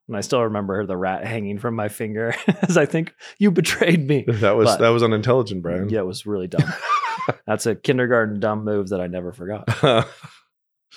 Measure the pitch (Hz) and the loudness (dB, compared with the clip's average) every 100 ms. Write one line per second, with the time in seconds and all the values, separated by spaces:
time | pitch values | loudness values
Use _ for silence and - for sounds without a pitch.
0 | - 107 98 127 113 104 98 98 98 92 | -10 -8 -2 0 0 -2 -2 -2 -2 -2
1 | 95 95 117 113 101 104 120 113 104 - | -2 -4 -4 -6 -6 -4 -4 -4 -4 -6
2 | 110 107 117 - - 165 185 165 143 165 | -6 -4 -4 -2 -2 0 2 2 2 0
3 | 165 - - - 202 175 156 - 175 170 | -4 -10 -20 2 2 4 0 2 4 4
4 | 139 143 117 110 104 113 110 95 113 117 | 2 0 0 2 4 6 4 6 4 4
5 | 113 107 120 127 107 95 85 90 101 110 | 4 2 2 2 2 -4 -4 -4 -2 -2
6 | 92 92 104 101 90 - - - 1077 1077 | -2 -6 -6 -4 -2 -2 -2 -4 -2 -2
7 | 1017 932 1047 - - 107 117 98 - 127 | -2 -4 -6 -6 -4 -2 0 -2 0 0
8 | 123 120 110 104 107 107 107 104 95 95 | 2 2 2 0 -2 -2 -2 -2 -2 -4
9 | 90 90 90 - 90 104 - - 143 117 | -4 -6 -8 -10 -10 -6 -6 0 2 2
10 | - - - - _ _ _ _ _ | 0 -8 -20 -20 _ _ _ _ _